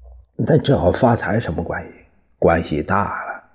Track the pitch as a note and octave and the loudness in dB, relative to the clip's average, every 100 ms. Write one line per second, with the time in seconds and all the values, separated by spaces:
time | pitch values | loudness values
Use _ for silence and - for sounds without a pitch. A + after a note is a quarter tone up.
0 | - - - - A2+ D3+ - B2+ F2+ - | -20 -20 -18 -6 2 2 4 2 2 2
1 | A#2+ A2+ E2+ A2 - D#2+ E2+ - - - | 2 2 0 -4 -4 -6 -6 -8 -10 -20
2 | _ _ _ - E2+ E2 E2 D2+ D2+ G2 | _ _ _ 0 2 2 0 -4 0 0
3 | F#2+ - - - _ | 0 -6 -10 -14 _